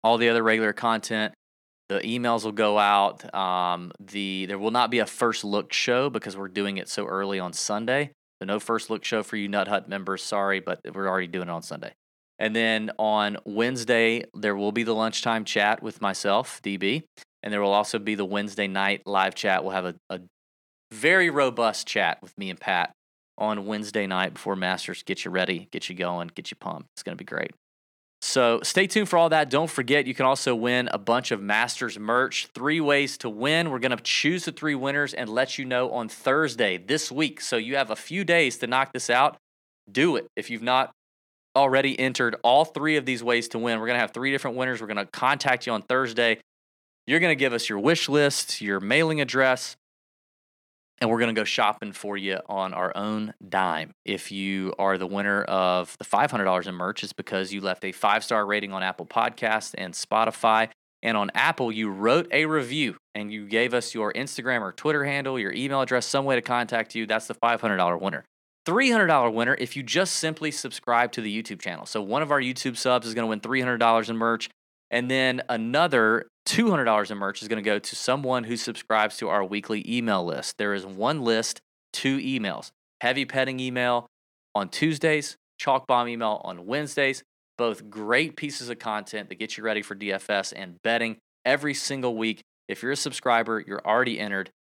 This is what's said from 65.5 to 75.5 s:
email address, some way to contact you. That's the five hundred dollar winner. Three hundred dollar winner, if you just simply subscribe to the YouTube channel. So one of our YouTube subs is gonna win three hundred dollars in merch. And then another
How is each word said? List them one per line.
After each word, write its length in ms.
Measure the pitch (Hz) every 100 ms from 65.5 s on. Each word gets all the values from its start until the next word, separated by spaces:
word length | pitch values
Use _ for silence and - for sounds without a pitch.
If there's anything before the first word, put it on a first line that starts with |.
email 280 | - 135 135
address, 240 | 127 127 -
some 200 | 139 139
way 100 | 127
to 60 |
contact 500 | 117 120 117 117 110
you. 140 | 113 110
That's 180 | 110 -
the 60 |
five 260 | 113 117 117
hundred 180 | 113 98
dollar 200 | 87 85
winner. 260 | 95 71 - _ _ _ -
Three 260 | 196 262
hundred 160 | 233 180
dollar 240 | 147 120
winner, 240 | 110 120 139
if 180 | 123 139
you 40 |
just 340 | 127 151 185 -
simply 340 | 160 156 156
subscribe 640 | 147 127 - - 120 120
to 80 | -
the 200 | 107 107
YouTube 180 | 110 98
channel. 240 | 95 85 -
So 140 | 110
one 180 | 98 127
of 80 | 151
our 120 | 143
YouTube 340 | 127 127 135 117
subs 300 | 131 123 113
is 60 | 113
gonna 100 | 113
win 120 | 107
three 220 | 117 131
hundred 160 | 127 120
dollars 320 | 117 113 110
in 80 | 113
merch. 320 | 113 113 - _ _ _ _
And 180 | 120 123
then 340 | 131 131 127
another 800 | -